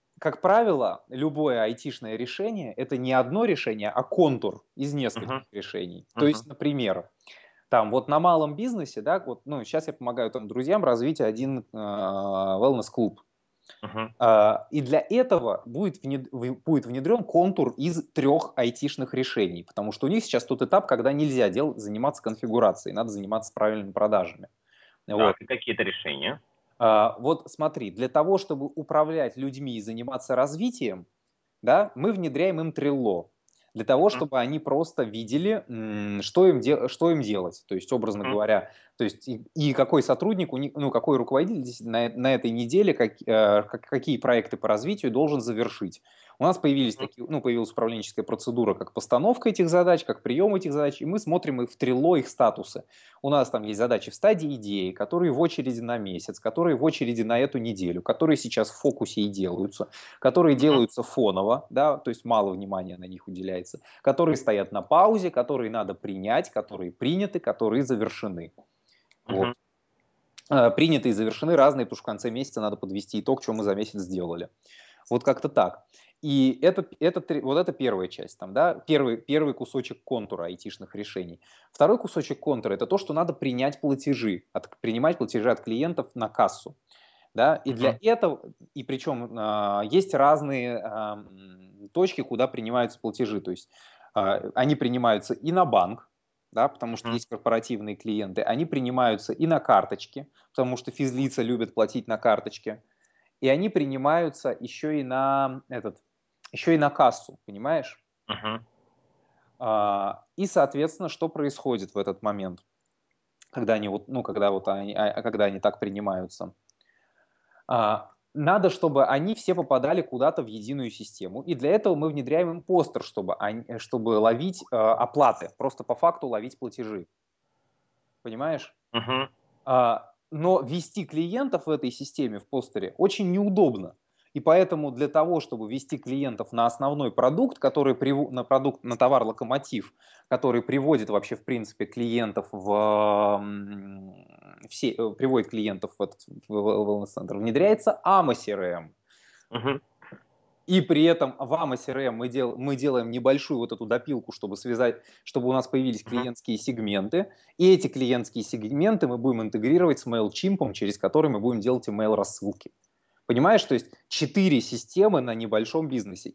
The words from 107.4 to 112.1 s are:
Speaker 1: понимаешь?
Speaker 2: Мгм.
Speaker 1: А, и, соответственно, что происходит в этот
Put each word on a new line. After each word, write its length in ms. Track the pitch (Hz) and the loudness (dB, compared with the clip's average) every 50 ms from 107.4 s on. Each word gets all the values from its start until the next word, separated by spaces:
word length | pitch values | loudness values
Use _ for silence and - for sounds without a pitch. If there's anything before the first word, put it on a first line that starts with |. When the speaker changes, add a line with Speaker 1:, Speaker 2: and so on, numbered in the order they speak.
| _ | _
Speaker 1:
понимаешь? 540 | - 101 101 110 143 165 160 - - - _ _ _ _ _ _ - | -18 -16 -8 -4 -2 -2 -2 -4 -6 -14 _ _ _ _ _ _ -10
Speaker 2:
Мгм. 360 | 104 - 107 107 110 113 117 _ _ _ _ _ _ _ _ _ _ _ _ _ _ _ _ _ _ _ 127 | -10 -8 -6 -6 -6 -8 -10 _ _ _ _ _ _ _ _ _ _ _ _ _ _ _ _ _ _ _ -2
Speaker 1:
А, 640 | 113 110 104 104 104 101 101 98 98 - - _ _ _ | 0 2 2 2 2 0 0 -2 -4 -6 -8 _ _ _
и, 100 | - 196 | -6 -6
соответственно, 640 | 185 - 180 143 135 - 143 151 160 - - 185 156 | 0 2 2 2 2 2 -2 -2 -2 -2 -6 -10 -10
что 180 | - - 165 165 | -6 -4 -4 -4
происходит 640 | 165 - 147 143 139 - - 139 123 107 98 95 - | -2 -2 -4 -4 -4 -4 -4 -2 -2 -2 -4 -6 -6
в 40 | 101 | -4
этот 240 | 101 101 | -4 -4